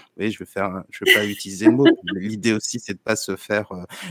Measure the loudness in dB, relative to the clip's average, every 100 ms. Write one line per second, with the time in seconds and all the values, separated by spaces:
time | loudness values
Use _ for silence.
0 | -18 -6 -4 -4 -8 -4 -4 -4 -12 -2
1 | 4 4 2 -4 -8 4 4 6 4 4
2 | -4 -6 -6 -2 0 0 -2 -8 -8 -8
3 | -2 -2 -2 -6 -2 -2 -2 -10 -12 -12
4 | -14